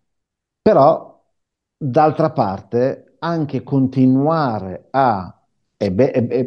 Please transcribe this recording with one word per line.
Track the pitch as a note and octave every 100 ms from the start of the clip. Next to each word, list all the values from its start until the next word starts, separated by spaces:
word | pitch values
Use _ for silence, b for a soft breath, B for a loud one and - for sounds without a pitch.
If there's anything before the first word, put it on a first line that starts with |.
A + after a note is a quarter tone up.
| _ _ _ _ _ _
Però, | G#3+ F3 C#3+ - - _ _ _ _ _ _ _
d'altra | C#3+ B2 D#3 D3+ D#3+
parte, | D#3 G#2 F#2+ - A#2 B2+ - _ _
anche | E3 E3 D3 B2+
continuare | - C#3 C3 C3+ C3 C3 D3 E3 C#3 A2 F#2 F2+ _
a, | C3 C3 G2+ F2 - _ _ _ -
è | G#2
be-, | F#2 C3
è, | - A#2
è, | A#2+